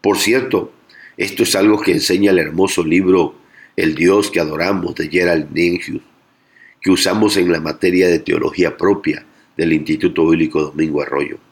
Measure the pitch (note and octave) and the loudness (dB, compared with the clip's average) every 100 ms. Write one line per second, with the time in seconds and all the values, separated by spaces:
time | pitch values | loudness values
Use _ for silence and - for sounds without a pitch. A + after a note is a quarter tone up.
0 | G2 F#2 - B2 B2+ G2+ - _ _ - | 2 0 2 0 0 -2 -4 _ _ -20
1 | - - F#2+ - - G2+ G#2 G#2+ G2 F2+ | -20 -10 -8 -2 0 2 4 2 2 0
2 | G2 F#2 G2+ F#2 D2+ E2 F#2+ - D#2+ E2+ | 0 2 4 2 0 0 0 0 0 2
3 | F#2 F#2 D#2+ - _ - - - E2 D2+ | 4 2 2 -4 _ -20 -12 -4 -2 2
4 | F2 G2+ G2+ F2 D#2 D#2 F2 G2 E2+ - | 2 2 2 -2 -4 -2 -2 -2 -4 -6
5 | D#2 E2+ F2 E2 D2 D2 F2 E2+ - - | -4 0 0 0 -2 -2 -2 -2 -6 -12
6 | _ _ _ _ _ _ - _ - F#2 | _ _ _ _ _ _ -20 _ 0 2
7 | G2 G2+ G#2+ G2+ F2 E2 D#2+ D#2+ F#2 F2+ | 2 2 0 2 0 0 -4 -2 0 2
8 | F2+ E2 - E2 - - F2 - F2+ G2+ | 2 2 0 -2 -2 -2 -2 0 0 0
9 | - D2+ - _ _ - E2 D#2 D2+ D#2 | -2 -6 -10 _ _ -4 0 0 0 -2
10 | F2+ D2+ D#2+ E2 D#2+ D#2+ D2 D2 D#2+ D2 | 0 0 2 2 0 -2 -4 -4 -2 -2
11 | C#2 C#2 C#2+ - _ | -4 -4 -4 -8 _